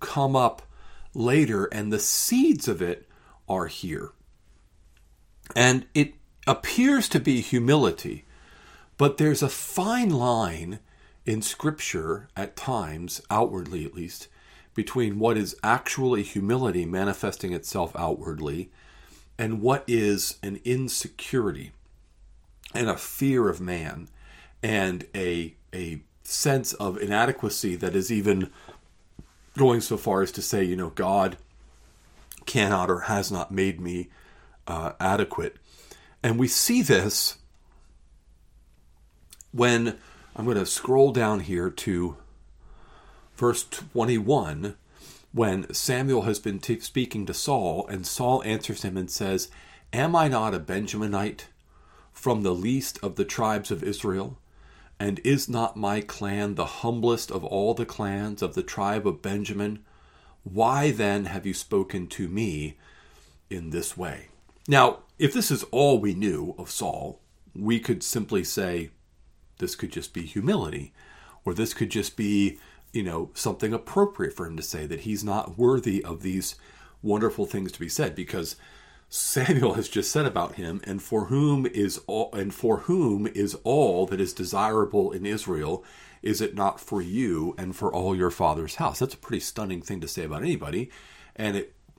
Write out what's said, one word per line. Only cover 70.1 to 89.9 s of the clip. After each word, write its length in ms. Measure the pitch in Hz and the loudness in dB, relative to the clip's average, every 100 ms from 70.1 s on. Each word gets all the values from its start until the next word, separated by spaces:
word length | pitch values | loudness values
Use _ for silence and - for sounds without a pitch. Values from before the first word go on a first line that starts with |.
be 100 | - | -10
humility," 720 | 80 104 113 202 85 73 69 - - - - - | -6 -2 0 0 -2 -6 -10 -16 -20 -20 -20 -8
or 100 | - | -6
this 200 | 87 113 | -2 -2
could 160 | - 110 | -2 -2
just 260 | 110 95 - | -2 -4 -2
be, 420 | 104 101 101 - - - - | 2 4 4 0 -12 -20 -8
you 100 | 120 | -4
know, 280 | 95 82 87 | -4 -4 -6
something 380 | - 117 98 110 | -4 -4 -2 -2
appropriate 600 | 113 - - 202 202 - | -2 -2 2 2 2 -4
for 120 | - 85 | -4 -8
him 100 | 80 | -8
to 60 | |
say, 240 | - 82 76 | -8 -8 -6
that 140 | 80 | -6
he's 220 | 98 101 | -4 -4
not 360 | 104 101 - 87 | -2 -4 -4 2
worthy 440 | 123 131 117 98 | 4 4 2 0
of 200 | 82 82 | -2 -6
these 340 | 92 92 90 - - - - - | -4 -4 -4 -10 -18 -20 -20 -8
wonderful 440 | 107 104 110 - 101 | -2 2 2 0 -4
things 240 | 101 92 | -4 -6
to 80 | - | -8
be 80 | 85 | -6
said, 260 | - 139 | -2 -2
because 420 | 92 87 98 82 - - - - - _ | -4 -6 -6 -6 -10 -18 -20 -20 -20 _
Samuel 640 | - - - 131 147 120 | -4 -2 0 2 4 4
has 140 | 98 101 | 2 0
just 220 | 107 95 | -2 0
said 160 | 151 139 | 0 0
about 300 | 95 85 - | 0 -4 -6
him, 240 | 87 95 | -8 -8
"And 180 | 101 98 | -8 -10
for 260 | - 110 90 | -2 -2 0
whom 380 | 131 147 143 127 | 2 4 2 0
is 340 | 104 101 - - | 0 0 -2 -4
all, 220 | 107 113 | -2 -2
and 200 | 104 98 | -4 -6
for 260 | - 117 107 | -2 2 2
whom 500 | - 180 139 101 104 | 2 2 4 2 0
is 260 | 98 101 - | -2 -2 -2
all 420 | - 143 123 90 92 | 0 4 4 4 0
that 140 | 95 | 0
is 120 | 92 | -2
desirable 800 | - 90 98 107 110 101 104 95 | -2 -4 0 2 2 4 2 2
in 120 | 92 | -2
Israel? 600 | 101 107 101 80 76 92 - - - - | -4 -4 -2 -2 -2 -4 -8 -20 -20 -6
Is 180 | 104 104 | -2 0
it 160 | 107 95 | -2 0
not 240 | 98 - | -2 -2
for 200 | - 101 | -6 -4
you 540 | 87 104 123 85 82 - | -2 -2 0 0 -2 -4
and 200 | 92 92 | -8 -4
for 180 | 104 | -2
all 220 | 87 92 92 | 0 0 2
your 160 | 90 | 0
father's 440 | - 87 78 78 - | 2 2 2 -4 -2
house?" 220 | 160 - | -2 0
That's 160 | 131 | -4
a 40 | - | -4
pretty 220 | - 113 | -6 -6
stunning 400 | - - 104 90 | -4 -6 -6 -6
thing 200 | - | -6